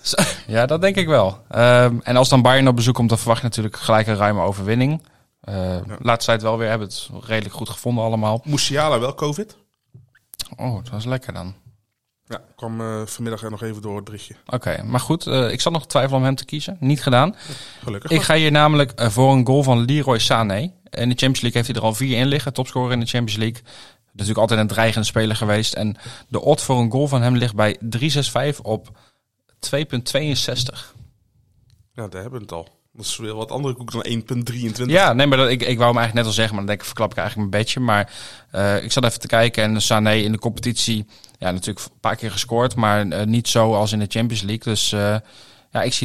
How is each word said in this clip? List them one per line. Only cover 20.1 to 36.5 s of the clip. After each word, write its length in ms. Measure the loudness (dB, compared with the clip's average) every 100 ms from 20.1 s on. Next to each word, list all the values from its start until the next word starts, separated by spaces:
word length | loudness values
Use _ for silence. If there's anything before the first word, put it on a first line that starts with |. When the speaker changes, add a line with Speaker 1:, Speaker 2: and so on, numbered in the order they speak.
| 2
Speaker 1:
Sané. 420 | 2 2 2 0 -4 -8 _
In 180 | -4 0
de 60 |
Champions 260 | 2 2 2
League 120 | 0 0
heeft 40 | 0
hij 100 | 0
er 60 |
al 120 | -2
vier 240 | 0 0 0
in 80 | 2
liggen, 260 | 0 -2
topscorer 400 | -6 -4 -4 -2
in 80 | -2
de 60 | -2
Champions 320 | -2 -2 -2
League. 220 | -4 -4 -14 -20 -20 _ _
Natuurlijk 260 | -6 -2 2
altijd 220 | 2 2
een 60 | 2
dreigende 400 | 2 2 2 -2
speler 300 | 0 0 0
geweest. 380 | 0 0 0
En 220 | -2 -4 -6 -12 -20 -8
de 120 | -2
odd 220 | 2 2
voor 160 | 2 2
een 120 | 2
goal 180 | 0 0
van 140 | 2
hem 140 | 2 2
ligt 180 | 0
bij 220 | 0 0 0
drie 300 | -4 -2 0
zes 200 | 0 -2
vijf 300 | -2 -2 -4
op 380 | -4 -6 -6 -20 _ _ _ _ _ _
twee 260 | -6 -4
punt 200 | -4 -4
tweeënzestig. 880 | -2 -2 0 -2 -2 -4 -4 -8 -16 -20 -20 _ _ _ _ _ _ _ _
Speaker 2:
Ja, 160 | -14 -12
daar 120 | -12
hebben 160 | -12 -14
we 40 | -12
het 80 |
al. 280 | -12 -14 _ _ -12
Dat 80 | -10
is 100 | -8
weer 180 | -8
wat 160 | -8 -8
andere 240 | -6 -6
koek 180 | -6 -8
dan 100 | -8
één 220 | -4 -6
punt 220 | -4 -6 -4
drieëntwintig. 500 | -4 -6 -4 0 4
Speaker 1:
Ja, 160 | 4
nee, 140 | 4 4
maar 120 | 4
dat, 100 | 4
ik, 120 | 2
ik 140 | 0 2
wou 100 | 4
hem 100 | 4
eigenlijk 160 | 0
net 100 | 0 0
al 60 |
zeggen, 180 | 0 0